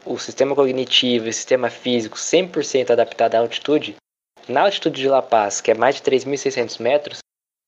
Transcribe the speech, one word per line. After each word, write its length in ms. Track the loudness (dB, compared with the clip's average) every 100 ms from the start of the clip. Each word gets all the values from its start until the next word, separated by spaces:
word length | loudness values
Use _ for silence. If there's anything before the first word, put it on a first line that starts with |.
| -8
o 120 | -8
sistema 360 | -6 -2 0
cognitivo 720 | 2 2 0 0 2 2 2 0
e 40 |
sistema 360 | -4 0 0 0
físico 500 | -4 -2 -2 -2 -8
cem 300 | 0 2 2
por 160 | -4
cento 280 | -2 0 2
adaptado 420 | 2 2 0 2
à 60 | 2
altitude. 560 | 0 -2 0 0 -2 -12 _ _ _ _ -4
Na 140 | 0
altitude 400 | 0 0 -4 -2
de 60 | 2
La 120 | 2
Paz, 400 | 2 2 2 0
que 100 | 0
é 40 |
mais 220 | 2 2 2
de 60 |
três 220 | 0 0
mil 100 | 0
e 40 | -4
seiscentos 400 | -2 -2 -4 -4
metros, 400 | 0 0 -2 -14 -18 _ _ _